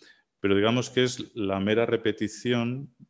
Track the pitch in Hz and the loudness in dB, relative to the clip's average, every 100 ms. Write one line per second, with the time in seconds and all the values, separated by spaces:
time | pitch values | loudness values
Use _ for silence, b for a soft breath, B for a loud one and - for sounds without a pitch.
0 | b b _ _ 98 98 107 123 120 127 | b b _ _ 2 4 4 2 0 0
1 | 127 - - 117 98 98 101 107 117 113 | 0 -2 -10 -6 -2 0 0 2 2 0
2 | 107 104 104 - 120 120 117 131 139 _ | -2 -2 -4 -4 -2 -2 -2 -6 -12 _